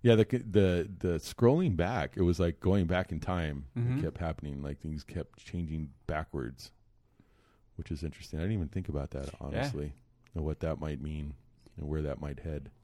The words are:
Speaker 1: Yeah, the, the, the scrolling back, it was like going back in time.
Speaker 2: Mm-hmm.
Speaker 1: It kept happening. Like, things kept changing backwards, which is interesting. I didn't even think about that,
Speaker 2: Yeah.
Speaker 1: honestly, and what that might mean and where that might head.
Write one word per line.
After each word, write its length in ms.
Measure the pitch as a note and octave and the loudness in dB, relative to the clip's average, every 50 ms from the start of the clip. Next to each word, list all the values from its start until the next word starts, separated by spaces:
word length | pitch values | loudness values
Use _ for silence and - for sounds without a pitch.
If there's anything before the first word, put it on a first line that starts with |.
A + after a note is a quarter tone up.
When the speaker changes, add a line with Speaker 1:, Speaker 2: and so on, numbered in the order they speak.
| - | 8
Speaker 1:
Yeah, 120 | A#2+ A#2 | 8 8
the, 100 | A2 A2 | 8 8
the, 640 | - - B2 B2 A2+ F#2+ G#2 G2 F#2 F2+ F2 D#2+ - G2 E2+ | 6 4 -2 -2 4 6 6 6 6 6 4 0 -2 -6 -4
the 80 | - F#2 E2+ D#2+ | 0 0 0 0
scrolling 580 | - - - - A#2+ A#2+ C#3 E3 F#3 E3 G2 | -2 -6 -2 4 6 6 6 6 4 2 2
back, 360 | D#2+ E2+ F#2 B2 A2 D2+ - - | 2 2 2 2 0 -2 -2 0
it 60 | - F#2 | 2 4
was 160 | F2 F2 D#2 | 4 4 4
like 220 | F#2 E2+ D#2+ - | 2 2 2 2
going 260 | - F#2+ F#2+ G2+ F2+ | 2 4 4 4 4
back 240 | D#2+ F2+ F2+ F#2+ - | 4 2 2 0 0
in 80 | E2 D2+ | -4 -4
time. 440 | - - F#2 F2 E2+ D2+ D2 C#2 C#2 - _ | -2 -2 0 0 0 -2 -2 -6 -8 -8 _
Speaker 2:
Mm-hmm. 220 | A#2+ A#2+ A#2+ B2+ C#3 | -2 0 0 0 0
Speaker 1:
It 40 | D3+ | -2
kept 160 | D#2+ - - | -2 -4 -2
happening. 440 | F2+ E2 D#2 - - D2 C#2 C#2 C#2 | -4 -4 -4 -4 -6 -8 -6 -6 -6
Like, 160 | C#2+ D2 - | -6 -8 -6
things 220 | - D#2+ D#2 D2+ - | -6 -6 -6 -6 -8
kept 420 | - - F2+ D#2 - - - - | -8 -8 -8 -8 -8 -12 -20 -18
changing 460 | - - F2 F2 D2+ D#2 D#2+ D#2 C#2+ - - _ | -8 -6 -4 -4 -2 -4 -4 -6 -6 -10 -14 _
backwards, 640 | - D2+ D2+ D#2+ - - D2 B1+ A#1 C2 - - - _ _ _ _ _ _ _ _ _ _ - _ _ _ _ _ _ _ _ _ _ | -4 -4 -4 -4 -4 -6 -6 -6 -6 -8 -10 -18 -20 _ _ _ _ _ _ _ _ _ _ -20 _ _ _ _ _ _ _ _ _ _
which 140 | - E2 - | -14 -8 -6
is 120 | F2 C#2+ E2 | -6 -4 -4
interesting. 340 | D#2 D2 - - - - D2+ | -6 -8 -8 -14 -8 -6 -4
I 40 | E2+ | -2
didn't 120 | G2 A2+ | 0 0
even 140 | G#2 E2+ D2 | 0 -2 -2
think 200 | - F#2+ F#2 - | -4 -6 -6 -4
about 220 | D2 C#2+ C#2 C#2+ | -4 -4 -4 -4
that, 160 | - C2+ C#2 | -6 -8 -8
Speaker 2:
Yeah. 40 | C#2+ - - | -8 -10 -10
Speaker 1:
honestly, 520 | - C#2 D2 A2 B2+ C#3+ B2 D2 D2 D2 C2+ - _ _ _ _ _ - _ | -10 -6 -4 -2 -2 -2 -4 -4 -6 -6 -8 -12 _ _ _ _ _ -10 _
and 100 | F2 D2+ | -4 -2
what 160 | D#2 D2+ - | -2 -2 -2
that 180 | - E2 D#2 - | -2 -2 -2 -2
might 220 | D#2 D#2 D2+ C#2 C#2+ | -4 -6 -6 -4 -6
mean 320 | D2+ D#2 D2+ D2 D2 D2 - - - _ _ _ - - | -6 -6 -6 -6 -8 -10 -12 -18 -20 _ _ _ -20 -12
and 120 | - D2+ D2 | -10 -6 -4
where 120 | D2+ D#2 D2+ | -2 -2 -2
that 180 | D2 C#2 - | -2 -4 -4
might 200 | - D2 C#2+ C2+ | -6 -8 -8 -6
head. 300 | - E2 D2+ D2 C#2 - - _ | -6 -6 -6 -6 -8 -10 -18 _